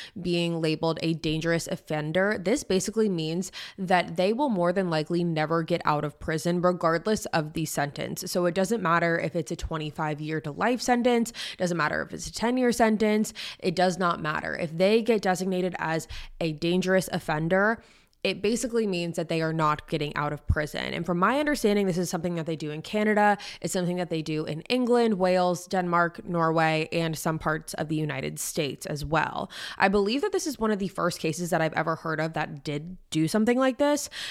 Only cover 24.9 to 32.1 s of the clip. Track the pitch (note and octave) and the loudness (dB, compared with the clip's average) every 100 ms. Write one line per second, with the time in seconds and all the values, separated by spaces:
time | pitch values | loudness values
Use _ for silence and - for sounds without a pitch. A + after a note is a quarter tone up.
24.9 | A#3+ A#3 F#3+ F#3 F#3 F3+ F3 - F#3+ F3 | 4 4 2 4 4 2 0 -2 -2 2
25.9 | F3 E3+ - - F3 E3 D#3+ D#3+ D#3 D#3 | 2 2 -2 -4 0 2 4 4 2 0
26.9 | E3 E3 D#3 E3+ D#3+ E3 D#3+ - - D3+ | -2 -2 -2 -2 -2 -2 -4 -4 -8 -4
27.9 | D#3 D3+ C3+ D3+ D3+ - - C#3+ - - | -2 -2 -4 -6 -6 -6 -4 -4 -4 -8
28.9 | D3 C#3+ D#3 - - - - - - G3 | -6 -2 0 0 -4 -8 -10 -10 0 2
29.9 | G3+ G3+ B3+ G4+ F#4+ E4 B3+ A3 G#3 G3 | 4 2 0 0 -2 -4 -2 0 0 -2
30.9 | - E3+ - D#3+ D#3+ F3 E3 D#3+ D#3+ D#3+ | -2 -2 0 -2 -2 0 0 0 0 -2
31.9 | D#3+ E3 | -2 -4